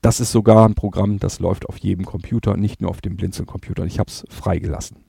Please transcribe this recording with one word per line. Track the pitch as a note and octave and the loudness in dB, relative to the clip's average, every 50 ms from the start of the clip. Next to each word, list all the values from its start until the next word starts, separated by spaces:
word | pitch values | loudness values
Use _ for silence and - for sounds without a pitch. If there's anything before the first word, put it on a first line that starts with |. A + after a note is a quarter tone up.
| - | 4
das | A2+ A#2 - | 2 2 2
ist | B2 - | -2 0
sogar | - A#2 G#2 A2 A2+ A2 A2 A2 | 2 2 6 8 8 10 8 8
ein | G#2+ | 6
Programm, | - - G#2 - A2 G2+ G2+ G#2 G2 | 2 -4 -4 -2 0 0 0 0 -2
das | - F#2+ - - | -2 -4 -4 -2
läuft | F2 F2 F#2+ - - - | -2 -2 -2 -2 -6 -12
auf | - - | -12 -6
jedem | - G2 F#2+ F2 F#2+ | -4 -2 -2 -2 -4
Computer, | - - F2+ - - - A#2 - G#2+ G2+ | -6 -8 -10 -8 -4 -4 -2 0 0 0
nicht | F2+ G2+ G#2 - - | 0 0 -2 -2 -2
nur | G2+ F2+ | -4 -6
auf | - - | -6 -6
dem | - G2 F2 F#2 | -8 -8 -8 -4
Blinzeln-Computern. | F#2+ F#2 F#2 - F#2+ - - F#2+ - - F#2+ - F2+ F2+ | -6 -6 -6 -6 -10 -10 -10 -14 -10 -8 -6 -6 -4 -4
Ich | - - | -2 -2
hab's | G2+ - - - - - | -4 -4 -4 -16 -16 -18
freigelassen | - - - - F2+ F2 F2+ - - - - - - - _ | -18 -6 -2 -2 -2 0 -2 -4 -6 -6 -8 -12 -16 -20 _